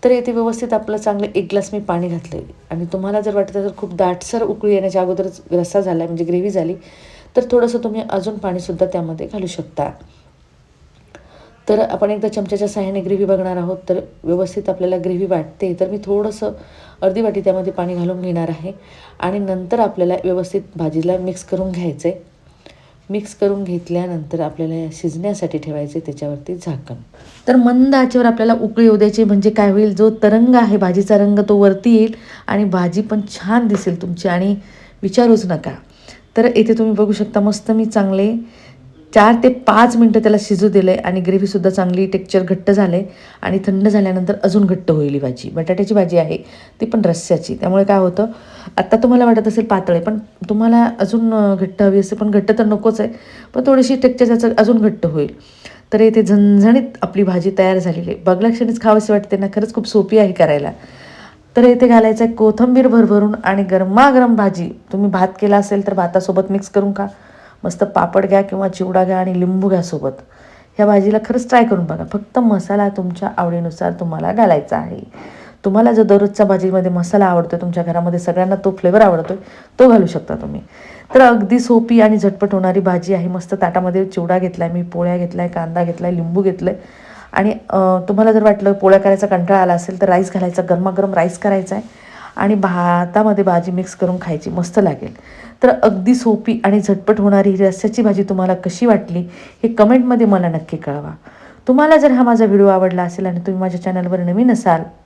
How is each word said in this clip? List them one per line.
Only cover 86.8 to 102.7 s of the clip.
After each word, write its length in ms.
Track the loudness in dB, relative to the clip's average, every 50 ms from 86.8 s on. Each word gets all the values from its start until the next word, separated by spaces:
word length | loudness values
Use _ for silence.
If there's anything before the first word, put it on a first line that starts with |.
| -14 -20 -20 -20 -20 -20 -20 -20 -20 -6 -2
आणि, 180 | 0 0 0 -2 -4 -8 -4
अ, 280 | 0 2 2 2 2 0 0 -2
तुम्हाला 240 | 0 2 4 4 4
जर 100 | 4 4
वाटलं 300 | 4 2 4 2 0 0
पोळ्या 280 | 2 4 4 4 6
करायचा 260 | 6 4 2 2 0
कंटाळा 360 | 0 0 0 0 2 2 2 2
आला 100 | 2 0
असेल 300 | -2 -2 -6 -4 -2 0
तर 60 | 2
राईस 240 | 2 2 0 -2 -4
घालायचा, 300 | -4 -4 -2 -2 -4 0
गरमागरम 520 | 0 0 0 0 -2 -2 -2 -2 0 0
राईस 240 | 0 -2 -2 -4 -4
करायचा 380 | -2 -2 -2 -2 -2 -4 -8
आहे 80 | -8 -8 -12 -18 -20 -20 -20 -20 -20 -20 -18 -8
आणि 180 | -4 0 0 0
भातामध्ये 920 | 0 0 0 0 0 0 2 2 0 0 0 0 2 2 2 2 2 2
भाजी 260 | 2 2 0 0 -2
मिक्स 240 | -4 -4 -6 -6 -6
करून 220 | -4 -4 -4 -2 -4
खायची, 300 | -6 -6 -8 -6 -6 -6
मस्त 300 | -6 -6 -6 -2 0 0 2
लागेल. 640 | 2 -2 -4 -10 -14 -16 -18 -20 -20 -20 -20 -20 -20 -8 _ 2
तर 60 | 2
अगदी 460 | 4 4 2 2 2 2 2 2 2
सोपी 460 | 2 2 0 0 0 0 -4 -4 -2 0
आणि 160 | 0 0 2
झटपट 400 | 2 0 -2 -2 2 0 0 2
होणारी 300 | 2 2 4 4 4 2
ही 60 | 2
रस्स्याची 460 | 2 2 0 0 0 -4 -4 -2 2 0
भाजी 200 | 2 2 0 -2
तुम्हाला 320 | -2 -2 -2 0 0 -2
कशी 320 | -2 -4 -8 -4 -2 2
वाटली 320 | 2 2 2 0 -4 -6 -6 -6 -8 -12 -20 -20 -20 -14 _ -4
हे 60 | -4
कमेंटमध्ये 580 | 2 4 4 6 6 4 4 2 2 2 4
मला 220 | 2 2 2 2 0
नक्की 280 | -2 -4 -6 -8 -10
कळवा. 380 | -8 -8 -8 -8 -8 -10 -12 -16 -16 _ -20 -20 -20 -20 -20 -20 -14 _ 0
तुम्हाला 280 | 2 4 6 6 6
जर 140 | 6 6 4
हा 120 | 4 4 4
माझा 220 | 4 4 4 4
व्हिडिओ 220 | 4 4 6 6
आवडला 360 | 6